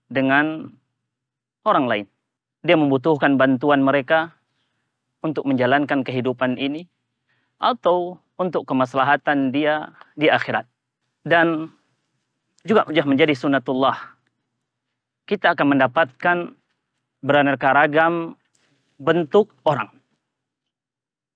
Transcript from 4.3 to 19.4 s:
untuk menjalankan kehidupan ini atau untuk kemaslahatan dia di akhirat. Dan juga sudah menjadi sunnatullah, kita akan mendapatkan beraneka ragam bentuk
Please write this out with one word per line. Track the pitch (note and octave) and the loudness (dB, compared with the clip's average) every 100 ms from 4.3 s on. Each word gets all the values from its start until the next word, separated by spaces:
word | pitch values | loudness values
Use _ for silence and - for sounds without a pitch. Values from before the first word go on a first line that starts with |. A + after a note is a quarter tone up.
| _ _ _ _ _ _ _ _ _ D#3+ | _ _ _ _ _ _ _ _ _ -8
untuk | D3+ C3+ | -4 -2
menjalankan | C3 B2 C#3+ C#3 C#3+ B2+ | 0 2 0 0 -4 -4
kehidupan | B2+ B2 B2 B2+ A#2+ | -4 -4 -4 -4 -4
ini | C#3 D3+ F3 _ _ _ _ _ _ _ | -6 -8 -14 _ _ _ _ _ _ _
atau | A3 B3 F3+ E3 F3 F3+ _ - | -4 -2 0 -2 -2 -10 _ -8
untuk | F#3 D#3+ - | -6 -6 -4
kemaslahatan | C3+ B2+ C3+ C3 D3 - C#3+ C3+ | -4 -2 -2 0 0 0 -2 -2
dia | C3+ D3+ D3+ D3+ - - - | -2 -2 -4 -8 -18 -20 -2
di | D3+ | 0
akhirat. | A#2+ - A2+ - _ _ _ _ _ | 0 -2 -8 -8 _ _ _ _ _
Dan | D3+ E3+ E3 D#3+ D#3+ _ _ _ _ _ _ _ _ _ - | 0 2 2 0 -8 _ _ _ _ _ _ _ _ _ 0
juga | G#3+ - | 0 2
sudah | D#3 C#3+ | 0 0
menjadi | C3+ D#3 C#3 | 2 2 0
sunnatullah, | D3+ C3+ B2 C3 C3+ A#2 - _ _ _ _ _ _ _ _ _ _ _ - | -2 -2 -2 -2 -2 -2 -10 _ _ _ _ _ _ _ _ _ _ _ -8
kita | G3+ F3 | -2 0
akan | D#3 C#3+ C#3 | 2 2 2
mendapatkan | C3 D#3+ D#3 - F3 F3 - - _ _ _ _ _ _ | 2 0 -2 -2 -2 -2 -6 -14 _ _ _ _ _ _
beraneka | C3+ C#3+ C#3 C3 C#3 | 0 2 2 0 2
ragam | C3+ D#3 D3 E3 E3+ E3 - _ _ _ _ _ - | 2 2 2 2 0 -6 -12 _ _ _ _ _ -6
bentuk | C#3 E3 D#3+ G#3 | -2 0 2 0